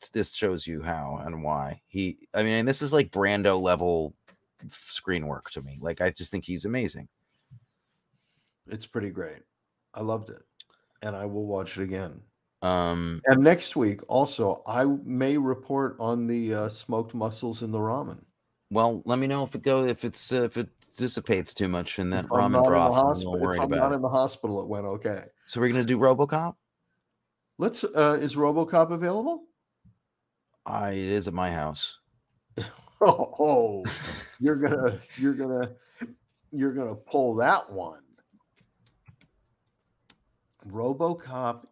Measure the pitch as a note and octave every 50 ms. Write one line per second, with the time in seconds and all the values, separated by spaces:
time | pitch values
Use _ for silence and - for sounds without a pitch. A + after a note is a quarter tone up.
0 | - - - G#2+ G2 - - - A2 G2 F#2 E2 - E2+ E2 D2+ D2+ F2 E2 D#2+
1 | C#2+ C#2 C#2+ C#2 C#2 E2 E2 D#2+ D2+ D2+ D2+ C#2+ C#2 C#2 - - _ _ - F#2+
2 | F#2+ F#2 - - _ _ - G#2 G#2+ A2 A2 A2+ A2+ C3 C3+ - D3 C#3 D3+ D3+
3 | C#3 - - F#2+ G2+ G2+ G#2 G2+ G2 G2 F#2+ F#2 F#2 F2+ F2+ E2 F2 F2+ E2+ E2
4 | D#2 D#2 - _ _ _ _ _ _ _ _ _ - E3 - - - - - -
5 | - - F2+ E2+ D2+ D2 C#2 - - - - C#2 C2+ C#2 C#2 - - E2 E2 -
6 | F2 F#2 E2+ - F2 - - F#2 - - F2+ E2+ - G#2 A#2+ B2+ A#2 F#2+ - C2+
7 | - - _ _ _ _ _ _ _ _ - - _ _ _ _ _ _ _ _
8 | _ _ _ _ _ _ _ _ _ _ _ _ _ - G#2 G#2+ A2 - - A#2+
9 | G2+ G2+ F2+ F#2+ F2 D#2 D2+ - - _ _ _ _ _ _ _ _ _ - -
10 | G#2+ A2 A2 A2+ G2+ - - - - _ _ - - _ _ _ _ _ _ _
11 | - G#2+ G2+ G2 G2+ G#2 G2+ G#2 G#2+ G#2 G2+ F#2+ F#2+ F#2 - - G2 F#2 F#2+ F#2+
12 | F#2+ E2+ D2 E2 - _ _ _ _ _ _ _ - F#2 F#2 F2+ F2 E2+ F2 F2
13 | E2+ E2+ E2+ E2 - C3 C3+ C3 C#3 D#3 F3+ E3+ - - - D#3 A#2+ G#2 G2+ G2+
14 | - - - C3 C#3+ C#3 - - A2+ G2 F2+ - - - A2 B2 C3 C#3 C#3 C#3
15 | - - B2+ B2 C3 C3+ C#3+ D3 C3+ C3 B2+ C3 - - C#3 C#3 C3+ B2+ - -
16 | A2+ A2+ A#2+ A#2+ A#2 A#2 A#2+ A#2+ A#2 A2 A2 G#2+ G#2+ G#2+ G#2+ - - - A2+ A2+
17 | A2+ A2+ - A#2+ A2 A2+ A2 - - A#2 A2+ A2+ A#2+ A2 A2 A2 G#2+ A2 A#2 C#3
18 | - - - - - _ _ _ _ _ _ _ _ - G2+ A2 A2+ A#2 A#2 F#2+
19 | - - B2 B2+ C3+ C3+ C#3 C#3 C3+ C3+ - B2+ - C3+ C3+ C3 C3 B2+ A#2 -
20 | - A#2 - - - - B2+ B2+ A#2+ A2+ - A#2 A2 - _ _ - - - -
21 | B2 B2 - A#2 - - G#2+ F#2 F2 - - - G2+ F#2 F2+ F2 E2+ - - -
22 | F#2 F2+ F#2 F#2 F2+ - A#2+ A#2+ B2 B2 B2+ B2+ B2 - F2 E2+ E2 D#2+ A#2+ B2+
23 | C3+ C#3+ D3 F#2 F#2 F2+ F2+ F2+ F2+ F2+ F2+ E2+ - - D#2+ D#2+ - C#3 C#3+ C3+
24 | B2+ B2+ C3 C3 C3 C3+ - - - G#2+ G2+ G2 F2+ G#2 G#2 G2+ G2+ G2 G2 G#2+
25 | - A2 G2+ F#2 - - - _ _ - - A#2+ A#2+ B2 A#2+ B2+ A#2+ A#2 B2+ A2
26 | A#2+ C3 C3 C3+ D3 D3 D#3 D#3 E3 E3+ - _ _ _ _ _ _ _ _ _
27 | _ _ _ _ _ _ _ _ _ _ _ - D#3+ A3+ A#3 - - G#3+ - D3+
28 | D3+ D3 D3 - D3 C#3 A#2+ D3 D3 D3 D3+ D#3+ E3 D#3+ F#3 E3+ E3 D#3+ F3 E3
29 | F3 F3 F#3 G#3+ A#3 D#4 E4+ D#4+ - _ _ _ _ _ _ _ _ _ _ _
30 | _ _ _ _ _ _ _ _ _ _ _ _ - - - G#2 G#2 G2+ G2 G2
31 | F#2+ F#2+ G2+ G#2 F2+ F#2+ E2 F2+ F2+ F2+ E2+ D#2+ D2+ D2+ D2+ - - - - -
32 | _ _ _ _ _ _ _ _ _ _ _ - A2 - - - - - _ -
33 | G3+ F#3 - - D3 - - - D3+ D3+ C#3+ B2 A#2 A2 G2+ G2 F#2 - - -
34 | - - - - - - - - B2 D3 D3+ C#3 C#3+ C#3 D3+ C#3 C3 A#2+ G#2+ A2
35 | - - - B2+ C3 C#3 C#3 C3+ C3+ C3 B2+ B2 B2 A2 B2 - _ _ _ -
36 | A#3+ - - _ _ _ _ _ _ _ - C#3+ C3+ C#3 B2 C3+ B2+ A2+ G#2+ G#2+
37 | - - - C#3+ C3 B2 A2+ A2 A#2 D3 F#3+ F#3+ - - G2+ F#2+ F2 E2 D#2 D2+
38 | _ _ _ _ _ _ _ _ _ _ _ _ _ _ _ _ _ _ _ _
39 | _ - - _ _ _ _ _ _ _ _ _ _ _ _ _ _ _ _ _
40 | _ _ _ _ _ _ _ _ _ _ _ _ - G#2 F#2+ A2 A#2 B2+ C#3 C#3
41 | E3 E3+ E3+ E3 - C3 B2+ B2+ B2+ A#2+ A#2+ A#2+ - -